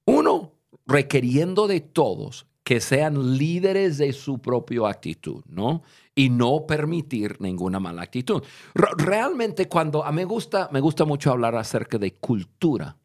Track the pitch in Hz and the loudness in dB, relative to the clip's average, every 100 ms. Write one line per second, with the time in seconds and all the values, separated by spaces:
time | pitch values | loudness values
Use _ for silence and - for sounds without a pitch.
0 | - 285 311 370 175 _ _ _ - 143 | 2 4 4 2 -4 _ _ _ 0 0
1 | 143 139 123 135 175 185 208 175 - - | 2 2 2 2 2 0 2 0 -2 0
2 | 127 98 - - - _ - 120 - 135 | 0 0 -10 -14 -20 _ 0 0 2 2
3 | 156 143 127 131 156 175 190 190 190 143 | 2 0 0 0 0 0 0 2 0 0
4 | 143 131 - 131 - 123 117 117 104 - | -2 -2 -6 -6 -2 -4 -2 -2 -2 -2
5 | 76 82 - - - 82 113 165 - _ | -8 -10 -10 -12 -12 -4 -2 -4 -8 _
6 | _ - 135 123 120 151 151 151 151 170 | _ 2 4 4 2 2 0 -2 -2 -4
7 | - 117 104 - 95 90 92 95 90 85 | -4 -4 -4 -6 -6 -4 -4 -4 -6 -10
8 | 87 123 127 180 - - - - - 165 | -8 -6 -2 -4 -4 -18 -4 2 2 2
9 | 156 214 269 285 226 170 185 175 160 151 | 0 0 0 -2 -4 -2 -2 0 0 -2
10 | 143 156 185 226 - 196 180 135 156 151 | -2 -2 -2 -4 -2 -2 0 0 2 2
11 | 151 143 147 123 117 117 110 113 - 113 | 0 2 2 2 0 -2 -2 -4 -2 -2
12 | 98 - - 110 87 - 165 110 73 - | -4 -4 -2 -2 -2 -2 0 0 -4 -14